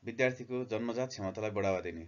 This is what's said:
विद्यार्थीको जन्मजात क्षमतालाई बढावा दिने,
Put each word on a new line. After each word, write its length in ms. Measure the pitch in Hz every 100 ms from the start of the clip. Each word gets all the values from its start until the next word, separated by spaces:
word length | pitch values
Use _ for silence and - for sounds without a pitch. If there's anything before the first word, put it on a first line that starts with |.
विद्यार्थीको 600 | 110 113 127 127 120 127 120
जन्मजात 440 | 110 117 117 127
क्षमतालाई 420 | - 98 92 110
बढावा 280 | 101 98 92
दिने, 280 | 87 82